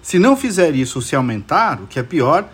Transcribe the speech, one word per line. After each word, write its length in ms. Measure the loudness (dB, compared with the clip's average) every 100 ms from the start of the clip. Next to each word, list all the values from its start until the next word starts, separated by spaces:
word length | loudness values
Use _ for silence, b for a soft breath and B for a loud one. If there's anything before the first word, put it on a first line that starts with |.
Se 180 | 0 2
não 160 | 4 4
fizer 400 | 0 0 2 2
isso, 260 | -2 -6
se 140 | -4 -2
aumentar, 680 | -2 -4 -2 0 0 -4
o 60 | -8
que 100 | -8
é 60 |
pior 460 | -4 -2 2 0 -2